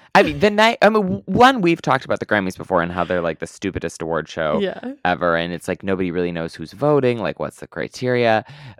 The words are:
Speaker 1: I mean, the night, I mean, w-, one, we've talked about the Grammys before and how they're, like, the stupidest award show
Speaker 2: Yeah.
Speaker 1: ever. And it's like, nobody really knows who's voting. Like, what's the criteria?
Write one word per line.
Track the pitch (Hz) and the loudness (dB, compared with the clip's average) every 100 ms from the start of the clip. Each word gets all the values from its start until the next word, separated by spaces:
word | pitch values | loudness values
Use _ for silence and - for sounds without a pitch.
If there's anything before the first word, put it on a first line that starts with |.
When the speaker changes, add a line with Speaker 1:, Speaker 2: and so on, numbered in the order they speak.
| _ 190 | _ 2
Speaker 1:
I | |
mean, | 185 143 | 2 2
the | 208 | 0
night, | 208 226 233 | 4 2 4
I | 208 | 2
mean, | 220 | 4
w-, | 185 196 - | 0 -4 -4
one, | 202 254 262 | 6 6 6
we've | 170 165 | 2 0
talked | - 131 - | 0 0 0
about | 104 | -4
the | - | 0
Grammys | 104 95 - | 0 0 -6
before | - 90 | 0 0
and | 85 | 0
how | 87 | -2
they're, | 87 90 | -2 0
like, | 85 80 | -2 -4
the | 82 | -10
stupidest | - 98 87 85 - | -6 -6 -4 -8 -8
award | 80 80 78 | -4 -4 -4
show | - 78 - | -4 -2 0
Speaker 2:
Yeah. | 190 - 247 285 90 | -2 -6 -12 -4 -2
Speaker 1:
ever. | 87 - - | 0 2 0
And | 85 | -2
it's | 85 - | -6 -6
like, | 90 | -6
nobody | 95 95 92 | -4 -2 -2
really | 85 87 | -2 -4
knows | 85 82 - | -4 -8 -10
who's | 78 | -14
voting. | 101 143 147 127 120 | -4 0 2 2 0
Like, | 87 76 | -4 -6
what's | 76 - | -10 -10
the | - | -14
criteria? | - - - 127 123 117 110 - - 131 | -10 -10 -6 -2 2 2 2 0 -16 -20